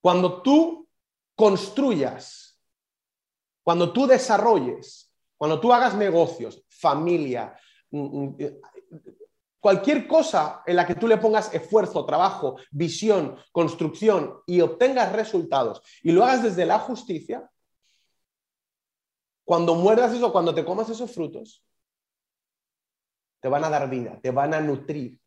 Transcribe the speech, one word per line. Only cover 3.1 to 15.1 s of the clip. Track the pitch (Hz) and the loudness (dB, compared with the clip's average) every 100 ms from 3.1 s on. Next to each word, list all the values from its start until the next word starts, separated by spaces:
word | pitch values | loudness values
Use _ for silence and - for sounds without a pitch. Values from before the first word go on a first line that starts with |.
| _ _ _ _ _ | _ _ _ _ _
cuando | - 170 170 | -2 0 0
tú | 196 269 | 0 4
desarrolles, | 254 254 208 190 202 127 - - - _ _ _ _ | 4 4 2 4 2 0 -8 -14 -20 _ _ _ _
cuando | 151 156 | -4 -2
tú | 220 | 4
hagas | 240 247 | 4 4
negocios, | 196 202 165 165 - 113 - _ | 0 0 2 0 -2 -14 -16 _
familia, | _ 165 143 165 175 147 120 107 - _ _ _ | _ 0 0 0 -2 -2 -6 -8 -14 _ _ _
mm, | 147 | -10
mm, | 143 143 139 143 | -8 -8 -10 -8
eh, | 151 - - - _ 160 - _ - _ _ _ | -12 -12 -20 -20 _ -20 -20 _ -20 _ _ _
cualquier | 208 190 233 294 - | 2 2 2 -2 2
cosa | 320 - 190 151 - - | 2 2 0 -2 -6 -2
en | 175 | 0
la | 175 | 0
que | |
tú | 175 226 | 0 2
le | 214 | 2
pongas | 220 214 - | 4 0 -2
esfuerzo, | 165 - 214 190 170 139 | -8 0 0 0 -4 -2
trabajo, | 147 190 - 147 - - | 0 0 0 -6 -8 -14
visión, | 147 165 - 214 202 143 120 _ | -6 -6 -4 0 2 0 -8 _
construcción | - 165 - 156 - 220 196 143 - - | -2 -2 -2 -6 -2 2 2 0 -10 -2
y | 180 | 2
obtengas | 165 165 254 254 202 | 2 2 0 2 0